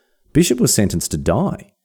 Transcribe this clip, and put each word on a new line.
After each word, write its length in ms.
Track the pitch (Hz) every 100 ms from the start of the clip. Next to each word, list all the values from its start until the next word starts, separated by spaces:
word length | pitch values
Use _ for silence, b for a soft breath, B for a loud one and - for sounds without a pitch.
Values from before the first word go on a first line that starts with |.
| _ _ _
Bishop 280 | 151 175 254
was 120 | 175
sentenced 380 | - 98 87 -
to 80 | 78
die. 560 | 73 104 196 - - _